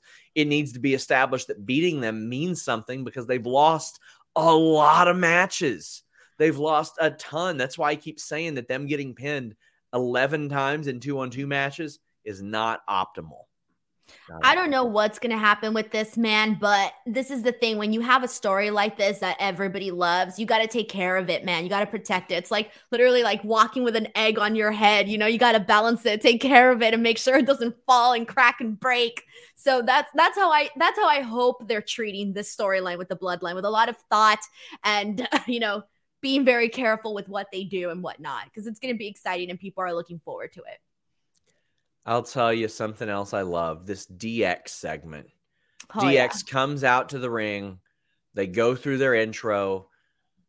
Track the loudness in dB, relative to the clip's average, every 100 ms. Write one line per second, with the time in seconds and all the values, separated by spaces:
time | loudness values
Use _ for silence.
0 | _ -20 _ -2 0 0 -2 -4 0 0
1 | 0 0 2 -2 -6 -12 -4 0 0 0
2 | -4 -6 -6 -6 -4 -6 -4 -6 -6 -10
3 | -10 -10 -4 -4 0 4 4 4 -4 -14
4 | _ _ _ 2 6 6 6 6 8 8
5 | 6 4 4 4 2 0 -2 -2 -8 -18
6 | _ _ _ _ 0 2 0 0 0 -2
7 | -2 -2 -8 -6 -4 -4 -6 -2 -2 -2
8 | -8 -14 -10 -8 -6 -8 -6 -6 -4 -6
9 | -6 -10 -8 -8 -8 -16 _ _ _ -4
10 | -2 0 0 -2 -4 -2 -2 -2 -6 -8
11 | -8 -6 -6 -8 -6 -4 -4 -6 -12 -14
12 | _ _ -14 -12 -6 -2 -2 -4 -2 -2
13 | -2 -8 -16 -20 -20 _ _ _ _ _
14 | _ -20 -18 0 2 4 2 0 0 0
15 | 0 -2 -4 0 2 2 0 -4 -2 -4
16 | -4 -2 2 2 2 0 2 2 2 -4
17 | -6 -6 -4 -2 -4 -2 -2 -2 -2 -2
18 | 2 2 2 -4 0 0 0 0 -2 0
19 | -2 0 -4 -4 -4 -4 -6 -6 -8 -2
20 | 0 2 -2 -4 -2 0 0 -2 -6 -4
21 | -2 -2 -2 -4 -2 -4 -2 -2 -2 -6
22 | -4 -6 -2 -6 -2 -4 -4 -12 _ 2
23 | 4 4 2 0 0 2 2 2 0 0
24 | -2 0 0 2 0 0 0 4 4 4
25 | 2 0 0 4 4 4 4 4 4 2
26 | 0 4 4 4 6 8 8 6 4 4
27 | 2 2 4 4 4 2 0 -4 4 4
28 | 6 2 0 4 4 4 -6 -4 0 2
29 | 0 -2 -16 -20 -20 -2 2 2 4 2
30 | 2 2 2 4 4 4 2 0 0 2
31 | 2 2 0 0 0 0 -4 -4 -4 -6
32 | -6 -6 -6 -6 -8 -4 -2 0 -2 -6
33 | -8 -6 -6 -6 -6 -4 -2 2 0 -2
34 | _ 4 4 4 -2 -18 -20 -6 -2 -2
35 | -2 -6 -2 -2 -2 -2 -2 -4 -8 _
36 | _ _ -2 2 4 4 2 0 -2 -2
37 | -4 -8 -8 -10 -8 -10 -8 -6 -6 -8
38 | -10 -10 -10 -10 -12 -14 -14 -10 -8 -6
39 | -8 -10 -8 -6 -6 -10 -12 -8 -6 -6
40 | -8 -14 -14 -14 -14 -16 -20 -20 _ _
41 | _ _ _ _ _ _ _ _ _ _
42 | -4 -4 -4 -2 0 0 -2 -6 -8 -6
43 | -6 -6 -4 -6 -4 -4 -4 -6 -10 -12
44 | -14 -14 -8 -2 -2 -2 -8 -14 -10 -12
45 | -12 -18 -20 _ _ _ _ _ -12 -2
46 | 2 4 2 -2 -6 -2 -2 0 2 2
47 | 0 -6 -6 -4 -4 -6 -10 -14 _ _
48 | _ _ _ -6 -4 0 0 0 -4 0
49 | 2 2 0 -4 -4 -2 -2 -4 -8 _
50 | _ _ _ _